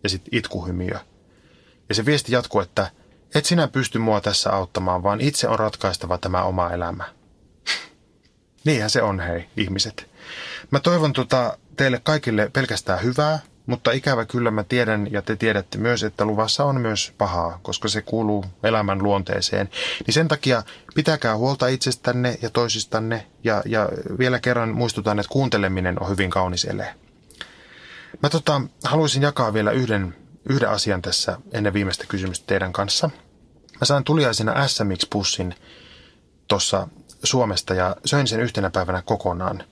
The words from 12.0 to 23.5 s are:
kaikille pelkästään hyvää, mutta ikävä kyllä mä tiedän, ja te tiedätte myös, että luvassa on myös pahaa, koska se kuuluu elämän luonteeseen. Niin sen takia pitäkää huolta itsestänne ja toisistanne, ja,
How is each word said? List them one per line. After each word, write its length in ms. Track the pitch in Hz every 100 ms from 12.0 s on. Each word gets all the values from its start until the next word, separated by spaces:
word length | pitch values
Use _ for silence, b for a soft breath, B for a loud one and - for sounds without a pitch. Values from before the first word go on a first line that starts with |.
kaikille 460 | - 156 127 107 104
pelkästään 500 | 131 131 107 - 90
hyvää, 360 | 110 123 151 156 - _ -
mutta 260 | 120 -
ikävä 340 | 127 147 127 110
kyllä 260 | 123 117
mä 120 | 107
tiedän, 480 | 104 123 113 107 101
ja 100 | 101
te 140 | 98 110
tiedätte 420 | 113 104 95 104
myös, 260 | 110 120
että 220 | 107 - 107
luvassa 400 | 107 110 - 143
on 160 | 131
myös 320 | 117 104 - -
pahaa, 420 | 101 87 85 85
koska 260 | - - 107
se 140 | 104
kuuluu 440 | - 113 110 104 95 -
elämän 400 | 107 113 101 98
luonteeseen. 680 | 101 98 92 98 - 98 98 B B B -
Niin 60 |
sen 140 | 127 160
takia 360 | 147 135 120 110 B B -
pitäkää 420 | 156 151 117 110
huolta 300 | 127 135 127
itsestänne 720 | 131 - 120 - 123 123 113
ja 80 | 117
toisistanne, 800 | - 120 110 101 113 113 113 - _
ja, 200 | 113